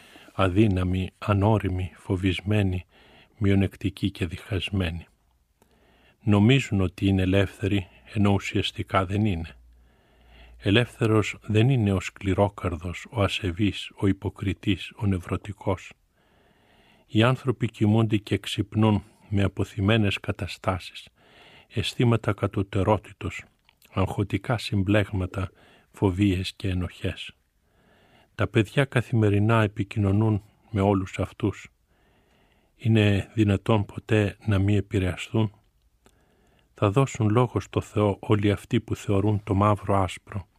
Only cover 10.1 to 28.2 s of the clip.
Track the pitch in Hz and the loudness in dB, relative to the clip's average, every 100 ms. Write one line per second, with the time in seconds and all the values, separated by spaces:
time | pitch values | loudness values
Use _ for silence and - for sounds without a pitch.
10.1 | _ _ - - - 104 104 120 - 113 | _ _ -20 -20 -8 0 2 0 -2 0
11.1 | 110 101 - - 107 123 135 101 95 - | 2 0 -6 -2 2 2 2 2 0 -4
12.1 | - 98 92 101 - 90 85 90 85 - | -6 -2 2 0 0 -6 -6 -8 -12 -8
13.1 | 110 95 - 98 87 104 - - - 101 | -2 -2 -2 -6 -2 -2 -2 -10 -2 -2
14.1 | 92 95 - 95 87 - 90 - - 101 | 0 -4 -6 -6 -4 -2 -4 -6 -6 -4
15.1 | 95 - 90 - - - 95 - - _ | -4 -4 -8 -8 -8 -6 -6 -8 -20 _
16.1 | _ _ _ _ _ _ _ _ _ _ | _ _ _ _ _ _ _ _ _ _
17.1 | 107 117 131 131 113 117 - 107 110 113 | 2 2 2 -2 -4 -4 0 2 2 2
18.1 | 107 - 101 - - 101 110 110 101 - | 0 -2 -4 -4 -6 -4 2 2 2 -2
19.1 | _ - 101 95 - 101 - 98 113 104 | _ -4 0 0 -2 -6 -2 2 2 2
20.1 | - - 101 92 - - 92 - - - | -2 -6 -8 -10 -6 -4 -4 -6 -18 -20
21.1 | _ _ - - - _ - - - 123 | _ _ -20 -20 -20 _ -6 -4 0 2
22.1 | 117 - 101 101 - 98 101 92 104 - | 2 0 -2 -4 -4 -4 -2 0 0 -2
23.1 | - 98 - - _ _ _ _ - 95 | -12 -12 -12 -16 _ _ _ _ -2 -2
24.1 | - 101 107 - 120 - 104 95 107 98 | -2 -4 -4 -2 -4 -2 -2 2 2 0
25.1 | 95 90 - 92 - _ _ _ - 101 | -2 -4 -6 -8 -10 _ _ _ -2 0
26.1 | 90 101 92 92 - 98 92 87 - 92 | 2 2 0 -4 -8 -6 -4 -6 -6 -8
27.1 | - - - _ _ _ _ _ _ _ | -8 -12 -20 _ _ _ _ _ _ _
28.1 | _ | _